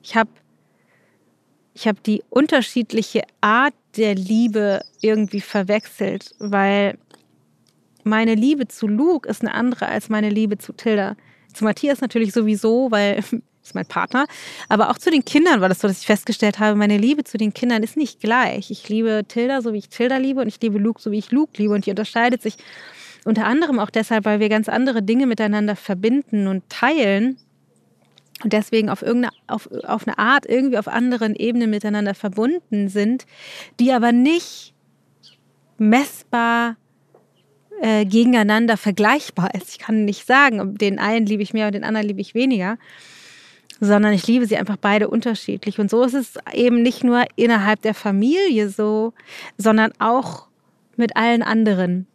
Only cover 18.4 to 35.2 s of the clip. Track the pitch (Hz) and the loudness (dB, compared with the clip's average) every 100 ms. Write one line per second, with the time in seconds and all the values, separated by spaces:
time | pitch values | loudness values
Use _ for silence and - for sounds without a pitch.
18.4 | 240 - - 208 - 214 226 214 208 233 | 2 -2 -8 -14 -4 -2 0 -2 -2 -4
19.4 | 247 269 233 208 - - 240 269 269 269 | -2 -2 -2 -6 -10 -4 -2 0 0 -2
20.4 | 220 - 226 208 208 220 - 208 - 254 | -4 -4 -2 0 -2 -2 -6 -6 -2 0
21.4 | 302 - 208 208 196 190 208 233 240 240 | 0 -2 0 0 -2 -4 -4 0 0 0
22.4 | - - - - - - - - - 220 | -4 -10 -20 -20 -20 -20 -20 -10 -2 0
23.4 | 208 262 330 247 202 226 220 220 208 214 | 2 0 2 0 0 -4 0 -2 0 0
24.4 | 214 214 220 226 262 233 196 240 269 220 | 2 0 0 0 0 -2 0 2 2 0
25.4 | 214 208 208 202 - 185 214 269 - 208 | 0 0 0 -4 -6 -2 0 0 0 -2
26.4 | 196 190 - - 247 320 214 196 240 262 | 0 -2 -6 -2 0 2 2 2 0 -4
27.4 | _ _ _ _ _ _ _ _ _ - | _ _ _ _ _ _ _ _ _ -8
28.4 | 220 214 214 226 214 196 - 240 247 _ | -2 -2 0 -2 0 -4 -2 -2 -2 _
29.4 | - 214 - - - 214 - - 214 269 | -10 -10 -8 -14 -6 -6 -4 -2 2 2
30.4 | - 247 269 233 208 226 247 240 220 214 | 2 0 2 -2 -2 -2 0 0 -2 -2
31.4 | 226 240 226 214 208 208 202 196 208 190 | -2 0 0 -2 -2 -2 -2 -4 -6 -2
32.4 | 233 339 _ 208 196 202 208 254 - - | -2 -2 _ -4 -2 0 0 -2 -6 -20
33.4 | - - - - 240 262 240 240 262 339 | -20 -20 -20 0 2 4 4 4 4 2
34.4 | - - - _ _ _ _ _ | -2 -18 -20 _ _ _ _ _